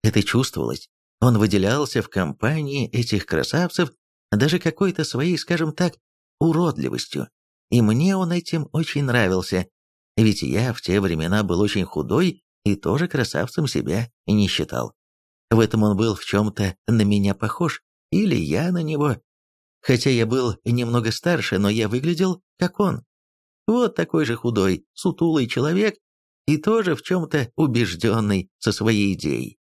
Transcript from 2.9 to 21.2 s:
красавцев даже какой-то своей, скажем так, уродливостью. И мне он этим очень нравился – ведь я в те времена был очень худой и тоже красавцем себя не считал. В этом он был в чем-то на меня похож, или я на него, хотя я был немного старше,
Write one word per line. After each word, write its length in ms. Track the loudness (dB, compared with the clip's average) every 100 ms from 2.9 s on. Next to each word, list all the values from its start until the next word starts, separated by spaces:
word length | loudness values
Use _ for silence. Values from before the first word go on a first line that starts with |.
| -4 -2 -2 -2
красавцев 680 | -4 -2 -2 -2 -2 -4 _ _ _ _
даже 280 | 0 2 2
какой-то 440 | -2 -2 -2 -2
своей, 340 | -4 -2 -2 -2
скажем 340 | -2 -2 -2
так, 220 | -2 -2 -2 _ _ _ _
уродливостью. 920 | 0 2 0 -2 -4 -6 -8 -8 -8 _ _ _ _
И 100 | 2
мне 340 | 4 2 2 0
он 160 | 0
этим 360 | -2 -2 -6 -4
очень 300 | -4 -2 -2
нравился – 640 | 0 2 2 2 0 -4 -4 _ _ _ _ 2
ведь 260 | 2 2
я 300 | -2 0 -2
в 80 | -4
те 200 | -2 0
времена 420 | 0 -2 0 0
был 180 | 0 0
очень 240 | 0 0 -4
худой 580 | -4 -2 0 0 -4 _ _
и 120 | -2 -2
тоже 320 | 0 -2 -2
красавцем 600 | -2 -2 -2 -4 -2 -2
себя 440 | -2 -2 -4 -4 _ 0
не 200 | 2 2
считал. 460 | 0 -4 -4 -6 _ _ _ _ _ _
В 100 | 2
этом 240 | 4 2
он 140 | 2 2
был 180 | 0 -2
в 80 |
чем-то 520 | -2 -2 -2 -2 -4 -4 0
на 140 | 2
меня 320 | 2 2 0
похож, 480 | -2 -4 -2 -4 -4 _ _ _
или 240 | 0 2 0
я 360 | 0 -2 0
на 100 | -2
него, 360 | -4 -2 -2 -2 _ _ _ _ _ _
хотя 280 | 0 2 2
я 160 | 2 2
был 320 | 0 0 -2 -2
немного 460 | 0 2 0 0
старше, 480 | -2